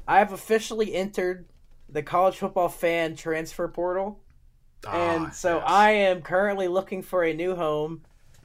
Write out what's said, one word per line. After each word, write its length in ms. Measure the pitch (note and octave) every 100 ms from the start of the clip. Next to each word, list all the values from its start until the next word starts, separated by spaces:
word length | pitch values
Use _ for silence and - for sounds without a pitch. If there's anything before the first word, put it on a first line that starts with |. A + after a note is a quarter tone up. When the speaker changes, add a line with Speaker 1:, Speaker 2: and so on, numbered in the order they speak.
| -
Speaker 1:
I 120 | F3+
have 140 | G3+
officially 600 | F#3+ - A3 A3 A3+ G#3+ E3+
entered 500 | G3 G3+ F3+ F#3 - - - - -
the 160 | D3+
college 320 | C#3+ F3 F#3 F3+
football 300 | G3 F#3+ E3+
fan 460 | - E3+ E3+ E3 D3+
transfer 520 | E3 D#3+ D#3+ - E3+
portal. 520 | - F3 F#3 G3 G#3 - - _ _ _ - -
Speaker 2:
Ah, 80 | E3+ E3+ E3 D#3
Speaker 1:
And 80 |
so 240 | - F3+ E3
Speaker 2:
yes. 60 | D3
Speaker 1:
I 240 | F#3+ G#3+
am 300 | G#3+ F#3+ F3+
currently 460 | D3 F3+ G3+ G3 F#3
looking 340 | F#3 F#3+ F#3+
for 220 | F#3+ F#3
a 100 | E3
new 220 | D#3+ F3+ F3+
home. 460 | D#3+ D3+ D#3 D#3+ - _ - -